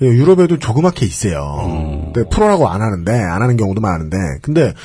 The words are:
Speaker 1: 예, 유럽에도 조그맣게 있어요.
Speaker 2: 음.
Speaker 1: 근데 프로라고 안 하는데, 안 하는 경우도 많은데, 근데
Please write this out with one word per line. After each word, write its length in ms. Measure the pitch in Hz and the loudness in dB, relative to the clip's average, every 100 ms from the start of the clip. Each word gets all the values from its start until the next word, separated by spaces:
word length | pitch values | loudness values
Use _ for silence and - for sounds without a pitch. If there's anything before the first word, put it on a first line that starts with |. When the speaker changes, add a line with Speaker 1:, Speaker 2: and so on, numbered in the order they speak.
Speaker 1:
예, 40 | 131 | 2
유럽에도 500 | 120 151 185 175 160 | 4 6 6 4 2
조그맣게 480 | 123 120 175 170 104 | -2 0 0 0 -2
있어요. 600 | - 104 76 71 71 87 | -2 -4 -4 -6 -6 -4
Speaker 2:
음. 460 | 78 76 71 - | -4 -4 -6 -6
Speaker 1:
근데 140 | 117 113 | -4 -2
프로라고 380 | - 214 190 120 | 2 2 4 2
안 120 | 92 | 0
하는데, 300 | 110 92 85 | -2 -2 -2
안 300 | 120 92 87 | 0 0 0
하는 160 | 123 117 | 0 0
경우도 240 | 101 98 | 0 -2
많은데, 360 | 107 85 78 95 85 71 | -2 -2 -4 -4 -4 -6
근데 320 | - 156 123 - | -2 0 0 -2